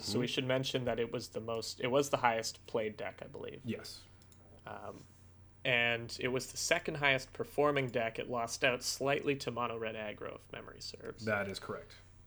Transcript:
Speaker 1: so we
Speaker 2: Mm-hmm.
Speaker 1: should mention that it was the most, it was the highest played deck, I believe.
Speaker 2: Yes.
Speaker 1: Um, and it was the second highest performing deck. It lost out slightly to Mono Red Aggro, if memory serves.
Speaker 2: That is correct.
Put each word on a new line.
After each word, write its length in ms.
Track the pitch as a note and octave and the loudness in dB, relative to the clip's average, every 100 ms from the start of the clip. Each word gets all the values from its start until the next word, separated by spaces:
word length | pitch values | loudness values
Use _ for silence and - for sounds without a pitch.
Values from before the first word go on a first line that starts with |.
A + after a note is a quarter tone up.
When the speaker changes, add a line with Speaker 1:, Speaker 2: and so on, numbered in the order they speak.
Speaker 1:
so 160 | G2+ A2+ | 0 0
we 80 | A#2+ | 2
Speaker 2:
Mm-hmm. 80 | |
Speaker 1:
should 140 | - C3 | 2 2
mention 380 | C3 C3+ C3 B2 | 2 2 0 0
that 140 | A2+ | 0
it 120 | A#2 | 0
was 140 | A#2+ G#2+ | -2 -4
the 120 | A#2+ | -6
most, 420 | A2 A2+ - - | -4 -4 -4 -4
it 60 | B2+ | 2
was 180 | C#3 C#3 | 4 4
the 80 | C3+ | 4
highest 480 | B2 A2+ A2+ - - | 4 4 0 -6 -4
played 320 | A#2+ A2 G#2+ | -2 0 -2
deck, 240 | G2+ - | -6 -6
I 40 | - | -10
believe. 320 | - - - | -10 -10 -8
Speaker 2:
Yes. 360 | A#2 G#2+ - - - - - - - - A2 | -6 -6 -8 -14 -18 -20 -20 -20 -20 -18 -12
Speaker 1:
Um, 380 | G#2 G2+ G2+ - - - - - - C3+ | -10 -10 -12 -16 -20 -20 -20 -20 -4 2
and 520 | A#2+ A#2+ A#2 A#2 - | 4 4 2 -2 -2
it 100 | B2+ | 0
was 180 | B2+ - | 0 -2
the 100 | - | -4
second 380 | - E3 - D#3 | 2 2 2 2
highest 340 | C#3+ C3 - | 4 4 0
performing 560 | - D3+ - D3 C#3+ B2+ | -6 -2 4 6 4 2
deck. 280 | A#2+ A2+ - | 0 0 -2
It 100 | - | -2
lost 340 | A#2+ A#2 - | -2 -2 2
out 180 | C#3 B2 | 2 2
slightly 520 | - - C3+ D3 C#3+ C#3 | 0 0 2 2 2 0
to 160 | C3 | -2
Mono 260 | A#2+ A#2+ A2+ | -2 -2 -2
Red 180 | A2 A2 | -4 -4
Aggro, 400 | G#2+ G#2+ - - | -6 -6 -8 -10
if 160 | - | -12
memory 280 | - A2+ - | -12 -12 -12
serves. 440 | - - - - A2 | -12 -10 -10 -4 0
Speaker 2:
That 220 | G#2 G2 | 2 0
is 120 | F#2+ | -4
correct. 340 | - - - - - - | -6 -8 -10 -18 -20 -20